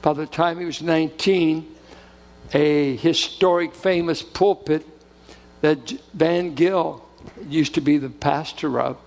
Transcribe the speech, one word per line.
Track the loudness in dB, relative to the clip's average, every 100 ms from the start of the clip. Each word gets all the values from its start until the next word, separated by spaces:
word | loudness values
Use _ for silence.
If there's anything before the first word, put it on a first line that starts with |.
By | 0
the | -2 -6
time | -2 -2 -2
he | -8
was | -6
nineteen, | 0 0 0 -2 0 2 2 0 -6 -20 -20 -20 -20 -20 -20 -20 -4
a | 2 2 2 0 2
historic, | 0 0 -4 2 2 2 -2
famous | -2 0 0 0 -4
pulpit | -6 0 2 2 -2 -2 -2 -20 -20 -20 -20 -20 -20 -2
that | 0 0 -4
J-, | -14 -14
Van | 0 2 2 -2
Gill | 0 2 2 -2 -6 -20 -20 -20 -18 -4
used | 0 0 0
to |
be | 2 0
the | 0
pastor | -4 -2 -2 -6 -8 -4 -2
of | -2 -4